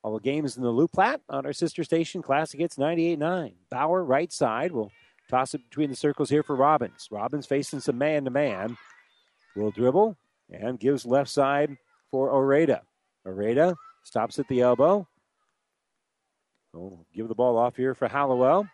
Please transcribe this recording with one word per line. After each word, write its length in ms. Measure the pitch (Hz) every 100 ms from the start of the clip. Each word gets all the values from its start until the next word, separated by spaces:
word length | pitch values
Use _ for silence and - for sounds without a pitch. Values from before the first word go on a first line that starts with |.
All 100 | 110
the 80 | 110
games 380 | 123 147 147 123
in 40 |
the 80 | 123
Loup 260 | 117 165 -
Lat 240 | 208 294 _
on 160 | 139 139
our 60 |
sister 300 | 143 170 -
station, 400 | 160 165 165 190
Classic 380 | 143 139 156 139
Hits 180 | 170 -
ninety-eight 400 | 143 170 165 165
nine. 360 | 151 180 139 - _
Bauer, 360 | 127 151 180
right 260 | 170 131 175
side, 400 | - 131 113 170
will 220 | 147 104 _ _ _ _
toss 260 | 127 131
it 140 | 147 _
between 220 | - 151
the 60 | 127
circles 340 | 147 143 143
here 120 | 147
for 120 | 151
Robbins. 540 | 139 139 151 120 _ -
Robbins 360 | 104 113 143 131
facing 340 | 139 139 143
some 180 | 139 123
man-to-man. 800 | 147 151 135 127 147 98 107 120 - - _ _ _ _ _ 101
Will 140 | 107
dribble 440 | 104 123 147 220 185 _ _ _
and 280 | - 107 127
gives 260 | 123 139
left 260 | 120 135 139
side 460 | - 139 143 147 135 _ _ _
for 200 | 135 135
Oreda. 520 | 135 135 139 160 120 _ _ _ _ 95
Oreda 480 | 95 104 123 170 170 - _
stops 360 | - - 117 -
at 80 | 139
the 120 | 127
elbow. 480 | 123 120 147 202 175 _ _ _ _ _ _ _ _ _ _ _ _ _ _ _ _
We'll 320 | 85 92 90 82
give 140 | - 113
the 60 |
ball 220 | 110 127 117
off 200 | 120 -
here 180 | 131
for 120 | 127 120
Hallowell. 640 | 131 143 127 127 175 208